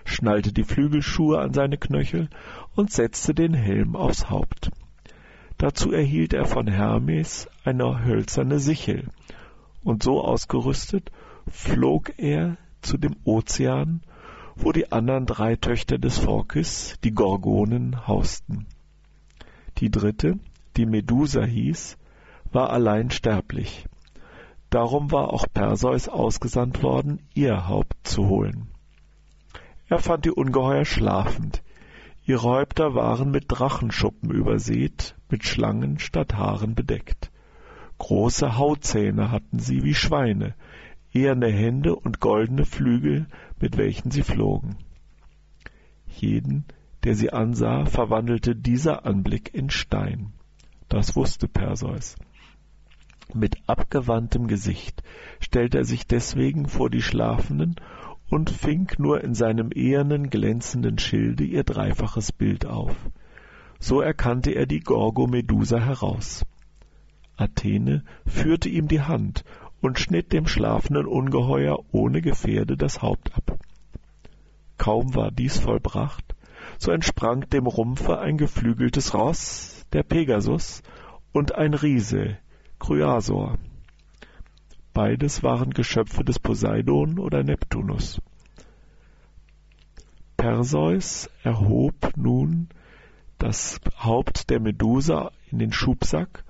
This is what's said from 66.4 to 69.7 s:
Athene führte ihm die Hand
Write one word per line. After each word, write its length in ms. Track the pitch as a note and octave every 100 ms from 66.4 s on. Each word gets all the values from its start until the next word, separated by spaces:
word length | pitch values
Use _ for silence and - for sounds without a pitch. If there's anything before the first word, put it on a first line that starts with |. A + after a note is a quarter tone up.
| - - - - - - - - - -
Athene 640 | G#2 - G2+ G2+ B2 C#3+ - - -
führte 440 | - D#3 E3 F#3
ihm 180 | E3 D3+
die 140 | D#3
Hand 420 | C#3+ C#3+ G2+ - - - -